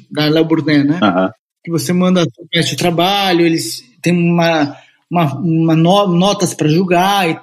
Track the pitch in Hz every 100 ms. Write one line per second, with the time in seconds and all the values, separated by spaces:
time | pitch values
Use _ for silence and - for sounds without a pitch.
0 | - 143 151 156 160 156 147 147 143 143
1 | 104 92 92 - _ _ - 165 131 180
2 | 180 185 160 - - 170 151 147 175 165
3 | 180 202 190 175 170 160 - - - _
4 | 170 175 170 170 165 160 143 143 - _
5 | - 175 156 127 175 160 165 160 165 202
6 | 202 175 196 196 180 - 151 160 190 175
7 | 190 202 175 156